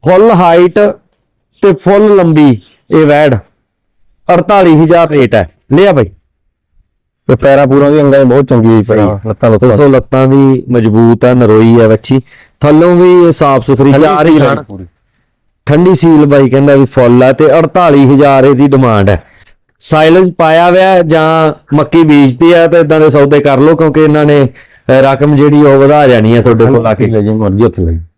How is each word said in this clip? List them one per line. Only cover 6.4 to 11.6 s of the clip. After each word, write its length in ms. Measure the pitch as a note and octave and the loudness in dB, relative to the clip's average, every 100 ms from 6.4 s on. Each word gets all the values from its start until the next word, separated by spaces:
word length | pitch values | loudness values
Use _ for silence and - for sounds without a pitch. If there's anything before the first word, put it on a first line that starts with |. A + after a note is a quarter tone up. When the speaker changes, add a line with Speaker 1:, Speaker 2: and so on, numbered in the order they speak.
| _ _ _ _ _ _ _ _ - | _ _ _ _ _ _ _ _ -6
Speaker 2:
ਤੇ 80 | B2+ | -4
ਪੈਰਾਂ 300 | C#3 C#3 C#3 | 0 0 0
ਪੂਰਾਂ 240 | C#3 C#3+ | 0 0
ਦੀ 100 | D3+ | 0
ਅੰਗਾਂ 240 | C#3+ C#3 | 0 0
ਬਹੁਤ 200 | C3+ B2+ | 2 0
ਚੰਗੀ 240 | C3+ B2 A2+ | 0 0 0
ਹੈ 80 | A2+ | 0
ਜੀ, 60 | |
Speaker 1:
ਸਹੀ। 140 | G#2 G#2+ | 0 -2
Speaker 2:
ਪੈਰਾਂ, 320 | G#2 G2+ A2 | -2 -4 -10
ਲੱਤਾਂ 220 | G#2 A#2+ | -4 -2
ਲੁੱਤਾਂ। 180 | G#2+ B2+ | 0 0
Speaker 1:
ਦੋਸਤੋ, 200 | G#2+ C#3+ | 0 0
ਲੱਤਾਂ 380 | C3 - C3 C3 | 0 -2 -2 0
ਵੀ 380 | C3+ C3+ C3 - | 2 0 -2 -2
ਮਜ਼ਬੂਤ 540 | B2 A2 G#2+ A#2 A#2 | -2 -2 0 0 0
ਆ, 100 | B2 | 0
ਨਰੋਈ 460 | B2+ A#2+ G#2+ | 0 2 2